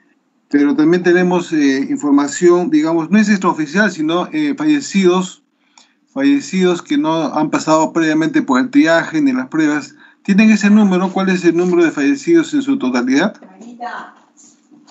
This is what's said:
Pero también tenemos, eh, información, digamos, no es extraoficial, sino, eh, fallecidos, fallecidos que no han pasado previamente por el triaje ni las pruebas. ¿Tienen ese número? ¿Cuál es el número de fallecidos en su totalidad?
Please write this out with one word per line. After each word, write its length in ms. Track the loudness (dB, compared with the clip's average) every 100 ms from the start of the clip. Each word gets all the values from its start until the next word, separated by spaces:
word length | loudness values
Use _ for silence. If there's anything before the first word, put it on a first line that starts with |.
| _ _ _ _ _
Pero 280 | 0 0 2
también 260 | 2 2
tenemos, 500 | 2 2 2 0 -2
eh, 360 | 0 0 0 -4
información, 800 | -4 0 0 0 0 2 4 2
digamos, 400 | 0 0 -2 0
no 80 | 2
es 100 | 2
extraoficial, 600 | 0 0 -2 -4 -2 -2
sino, 380 | -2 -4 -2 -4
eh, 240 | -4 -4 -2
fallecidos, 840 | 0 0 -2 0 2 0 -2 -10 _ _ _ _ _ _ _
fallecidos 680 | -4 0 0 -2 -2 0 -2
que 160 | -4 -4
no 380 | -2 -2 -4
han 160 | -4 -4
pasado 420 | -4 0 0 0
previamente 480 | 0 0 0 0 -2
por 180 | 0 0
el 120 | 0
triaje 500 | 2 4 2 0 -2
ni 120 | 0
las 160 | -2 -4
pruebas. 480 | -2 -2 -2 -8 -18 -20 _
¿Tienen 280 | -2 2 4
ese 200 | 4 4
número? 400 | 4 4 2 -2
¿Cuál 180 | -2 -2
es 160 | 0
el 120 | 0 0
número 280 | 2 2
de 60 | 2
fallecidos 640 | 0 0 0 2 2 2
en 80 | -2
su 160 | -2 -2
totalidad? 560 | -2 -2 0 0 0 -4 -18 -20 -20 -16 -14 -12 -16 -20 _ _ -20 _ _ -20 _